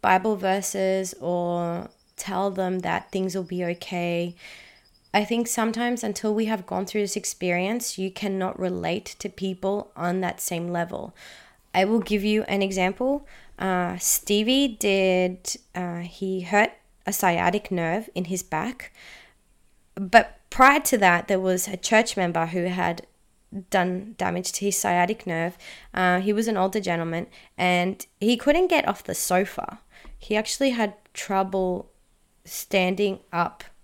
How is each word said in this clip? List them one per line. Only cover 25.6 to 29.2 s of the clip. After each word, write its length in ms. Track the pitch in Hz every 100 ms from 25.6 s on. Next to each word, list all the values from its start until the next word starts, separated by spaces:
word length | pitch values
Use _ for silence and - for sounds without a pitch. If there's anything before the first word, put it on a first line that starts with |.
| - - -
Uh, 280 | - 185 180
he 120 | 190
was 160 | 208 226
an 80 | 214
older 240 | 190 202
gentleman 460 | 190 170 165 165 175 - - -
and 480 | 180 180 180 196 - _
he 160 | 208 240
couldn't 320 | 269 302 370
get 200 | 320 -
off 160 | 202
the 100 | -
sofa. 680 | -